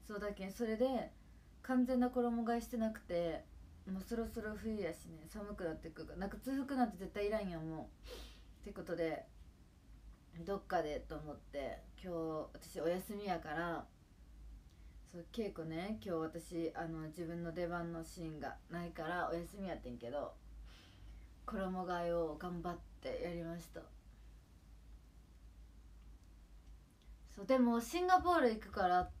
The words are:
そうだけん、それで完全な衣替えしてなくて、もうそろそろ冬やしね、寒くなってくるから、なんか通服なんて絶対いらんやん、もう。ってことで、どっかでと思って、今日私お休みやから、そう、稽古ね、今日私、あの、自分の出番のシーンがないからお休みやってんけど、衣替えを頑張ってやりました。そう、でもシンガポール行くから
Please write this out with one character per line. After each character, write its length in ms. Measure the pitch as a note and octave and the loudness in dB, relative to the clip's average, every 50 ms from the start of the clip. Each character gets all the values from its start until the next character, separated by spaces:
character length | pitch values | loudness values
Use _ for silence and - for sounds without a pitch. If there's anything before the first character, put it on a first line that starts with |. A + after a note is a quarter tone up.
| - | -8
そ 100 | - G#3+ | -6 -4
う 40 | G3+ | -2
だ 120 | G3+ G3+ | -2 -2
け 140 | G3+ - F#3+ | -2 -2 -4
ん、 60 | G3 | -6
そ 120 | G3 - A#3+ | 0 0 2
れ 100 | A3 A3 | 2 6
で 340 | G#3+ B3 C4 C4 A#3 - - - - - - - - - - - - | 6 6 6 6 2 0 -2 -8 -16 -20 -20 -20 -20 -20 -20 -20 -12
完 220 | - - B3+ B3+ B3 | 0 4 6 6 8
全 140 | B3 C4 B3 | 8 8 6
な 100 | B3 B3 | 6 6
衣 340 | B3 B3+ A#3+ A#3+ A#3 A#3 A3+ | 6 4 4 4 4 4 4
替 120 | A3+ A#3 | 4 2
え 40 | A#3+ | 2
し 60 | A3+ - | 2 0
て 80 | B3 | 0
な 140 | A#3 A3 A3 | 2 2 2
く 100 | A3 - | 0 -2
て、 440 | - - F3+ E3+ F3 E3 D#3 - - - - - - - - - - F#3+ | -4 0 2 2 4 2 0 -2 -6 -12 -16 -18 -16 -16 -18 -12 -6 -4
も 100 | F#3+ F#3+ | -4 -4
う 20 | |
そ 140 | F#3 - A#3 | -2 0 0
ろ 100 | A3+ A3+ | 0 0
そ 140 | A3 - A#3 | 0 -2 -4
ろ 140 | G#3 G#3+ G#3+ | -4 -4 -4
冬 240 | G3 G3 A3 G#3+ G#3 | -2 -2 -2 0 2
や 120 | F#3+ E3 | 0 0
し 140 | E3 - - | 0 -4 -8
ね、 180 | F3 E3 D#3 D#3+ D#3+ | -12 -12 -12 -12 -10
寒 260 | - G#3+ G3+ G#3 G#3 | -8 -8 -6 -6 -4
く 100 | - F#3 | -2 0
な 80 | E3 | -2
っ 40 | D#3+ | -2
て 120 | D#3 - E3 | -2 -6 -10
く 120 | - - | -10 -10
る 60 | - - | -10 -8
か 40 | - | -4
ら、 40 | F3 | -2
な 60 | F#3+ | -2
ん 40 | G#3+ | -2
か 60 | - G#3 | -2 -4
通 140 | - B3+ C4+ | -2 0 0
服 180 | C4+ C4 C4+ C#4 | 0 0 2 4
な 100 | B3+ A#3+ | 4 4
ん 40 | G#3+ | 4
て 60 | F#3 F3 | 4 -4
絶 140 | F#3+ E3 | -8 -4
対 140 | - G#3 G3+ | -2 0 2
い 40 | G#3 | 2
ら 80 | G#3+ A3 | 2 2
ん 80 | G3+ F#3 | 0 0
や 100 | E3+ E3 | -2 -2
ん、 100 | D#3+ D#3+ | -2 -4
も 220 | D#3+ D#3+ - - - - - | -4 -4 -6 -8 -12 -16 -12
う。 560 | - A#4 - - - - - - - - - | -12 -10 -10 -12 -14 -14 -18 -18 -20 -18 -12
っ 20 | - | -12
て 80 | G#3 | -10
こ 100 | G3+ F#3+ | -8 -8
と 140 | F3 F#3 E3+ | -4 -4 0
で、 300 | E3+ E3 D#3+ D3+ - - - - - - - - - - - - - - - - - - - - - - - - E3 E3 | 2 2 2 2 -2 -6 -12 -16 -18 -18 -18 -18 -20 -20 -20 -20 -20 -20 -20 -20 -18 -16 -18 -18 -18 -20 -14 -12 -8 -4
ど 120 | F#3 G3 | -4 -4
っ 80 | - - | -4 -2
か 160 | - F#3 F3 | 2 2 2
で 160 | D#3 D3+ D3 - - - | 4 2 -2 -4 -4 -6
と 60 | D#3+ | -8
思 180 | D3 D#3 D3+ C#3+ | -6 -6 -8 -10
っ 20 | |
て、 460 | - - - - C#3+ C3+ A#2+ - - - - - - | -10 -12 -8 -6 -4 -4 -4 -6 -8 -12 -16 -16 -10
今 100 | - F#3 | -6 -4
日 40 | F3 E3 D#3+ D#3+ D#3 D#3 D3 - | -2 0 0 0 0 -2 -4 -6
私 280 | - - - - - F#3 | -10 -14 -14 -8 -6 0
お 80 | D3 E3 | 2 2
休 260 | F3 F#3 F#3 - G#3 | 2 2 0 -4 -6
み 120 | G3+ G#3 | -4 0
や 120 | G3 F3+ E3 | 0 -2 0
か 120 | D#3+ D#3 | -2 -2
ら、 360 | D3+ E3 E3+ F3 E3 C#3+ - - - - - - - - - - - - - - - - - - - - - - - - - - | -2 0 0 0 0 -2 -4 -8 -18 -20 -20 -20 -20 -20 -20 -18 -18 -16 -14 -14 -14 -16 -16 -18 -20 -18 -18 -18 -18 -18 -18 -12
そ 60 | - F3 | -12 -12
う、 80 | E3+ - | -10 -6
稽 200 | - A3+ G#3+ G3 | -2 0 0 0
古 160 | - - D#3+ D#3+ | -2 -4 -4 -2
ね、 300 | D#3+ E3 F3+ G#3 A3 A3 | -2 -2 -2 -2 -4 -4
今 140 | G#3 G3+ E3+ | -2 0 2
日 40 | D#3+ | 2
私、 520 | D#3+ D#3+ E3 E3+ E3 - F3+ E3 E3 D#3+ - | 2 0 -2 -6 -8 -4 -2 0 0 0 0
あ 120 | - E3+ | -2 -4
の、 140 | E3 E3 D#3+ D#3 D#3 | -2 -2 -4 -4 -6
自 160 | D#3 F3+ E3+ | -4 -4 -4
分 160 | D#3+ E3+ E3+ E3+ | -4 -2 -2 -2
の 80 | E3 | -2
出 140 | D#3+ F3 F3 E3+ | 0 0 0 0
番 240 | F3 F3 E3+ E3+ | 0 0 -2 -2
の 100 | E3+ E3 | -4 -4
シ 200 | E3 - - F#3 | -6 -8 -8 -6
ー 140 | E3 D#3+ D#3 | -6 -6 -4
ン 40 | D3 | -4
が 160 | - B2+ - - - - | -6 -6 -6 -8 -12 -6
な 160 | D#3+ F3 F3 | -4 -4 -4
い 40 | E3+ | -4
か 100 | - - - | -4 -4 -2
ら 220 | E3 F3+ F3 E3 - | 0 0 2 2 0
お 40 | E3 | 0
休 240 | E3+ F3 E3 G3+ G3+ | -2 -4 -6 -6 -6
み 100 | F#3+ F#3 | -4 -2
や 60 | - | -4
っ 40 | - | -4
て 120 | - B2 | -6 -8
ん 80 | A#2+ - | -8 -8
け 120 | - A#2 | -6 -4
ど、 240 | C#3+ D3 - - - - - - - - - - - - - - - - - - - - - - - - - | -2 -2 -2 -2 -6 -12 -16 -16 -14 -14 -14 -14 -16 -18 -18 -20 -18 -16 -16 -16 -14 -16 -16 -18 -18 -12 -8
衣 420 | - A3 G3 F#3+ F#3 F#3 F#3 F3+ | -4 -2 0 0 0 0 0 0
替 200 | F3+ F3+ F3 F3 | 0 0 2 2
え 60 | E3+ E3+ | 4 4
を 200 | E3+ E3 D#3+ D3+ D#3 | 4 4 2 0 -2
頑 240 | F3+ F3+ F3 E3+ | -4 -4 -2 0
張 100 | D#3+ F3+ | -2 -2
っ 60 | E3+ - - - - - | -2 -4 -8 -14 -16 -8
て 180 | - C3 - E3+ | -6 -4 -2 -2
や 80 | E3 F3 E3+ | -2 -2 -2
り 100 | E3+ E3 | -2 -4
ま 140 | E3 E3+ E3+ | -4 -4 -6
し 100 | E3 - | -8 -10
た。 140 | - E3 - - - - - - - - - - - - - - - - - - - - - - - - - - - - - - - - - - - - - - - - - - - - - - - - - - - - - - - - - - - - - - - - - - - - - - - | -12 -12 -12 -12 -18 -20 -20 -20 -20 -18 -20 -18 -20 -20 -20 -20 -20 -20 -20 -20 -20 -18 -18 -18 -18 -18 -20 -20 -20 -20 -20 -20 -20 -20 -20 -18 -18 -18 -18 -18 -20 -20 -20 -18 -18 -18 -18 -18 -18 -18 -18 -18 -18 -18 -18 -18 -20 -18 -16 -16 -16 -16 -18 -20 -20 -20 -16 -16 -16 -14 -14 -14 -8
そ 80 | G3+ | -6
う、 40 | G3 | 6
で 120 | F3 C4 B3+ | 8 10 10
も 220 | B3 A#3+ A#3 A#3 | 10 8 8 4
シ 200 | A#3 - - F4 | 2 2 2 2
ン 60 | F4+ | 8
ガ 140 | F4+ F#4 F#4 | 10 8 10
ポ 120 | F4+ F4+ F4 | 10 8 8
ー 60 | E4 | 8
ル 100 | C4+ A#3 | 8 6
行 100 | A3 G#3+ | 6 4
く 100 | - - | -4 -4
か 160 | - G#3 F#3+ F3+ | 0 4 6 8
ら 220 | F3+ F3+ F3+ - - - | 8 6 6 4 -4 -12